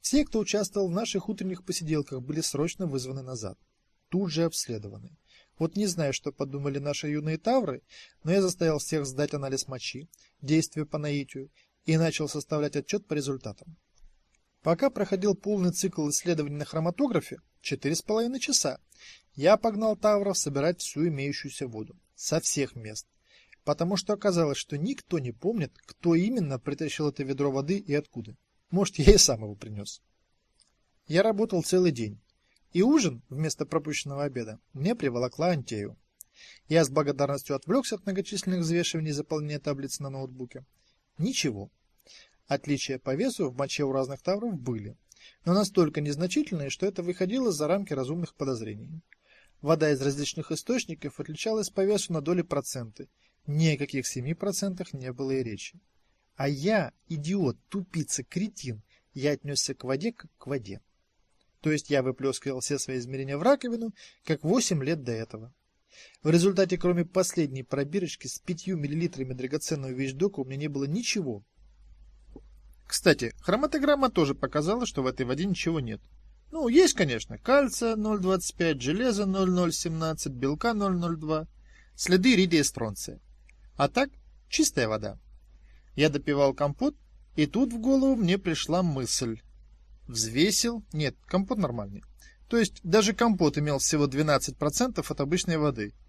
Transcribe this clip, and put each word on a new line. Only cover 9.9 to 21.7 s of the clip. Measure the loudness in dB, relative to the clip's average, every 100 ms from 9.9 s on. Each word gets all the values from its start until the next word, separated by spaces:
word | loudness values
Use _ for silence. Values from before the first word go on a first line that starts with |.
| -10 -14 -20 _ _
действия | 2 2 2 -4
по | -6 -4
наитию, | -2 -4 -4 -10 -14 _ _ _
и | 0 4
начал | 4 0 -4
составлять | -4 -4 -2 0 -2
отчёт | -2 -4 -2
по |
результатам. | -4 -2 -6 -8 -14 -18 -20 _ _ -20 _ _ _ _ _
Пока | 0 2 2
проходил | 2 0 2 2
полный | 0 0 2 2
цикл | 2 -2 0 0
исследований | 0 0 -2 -2 -4
на |
хроматографе, | -4 -2 -2 0 2 0 -2 -14 _ _
четыре | -6 -4 -2
с | -2
половиной | 0 0 0 -2
часа, | 0 0 0 -4 _ _ -20 -20 _
я | 2 6 6
погнал | 4 0 0 2
тавров | 4 4 2 -2
собирать | -2 0 0 0
всю | -6 -2 0
имеющуюся | 0 -4 -6 -10 -8
воду, | -8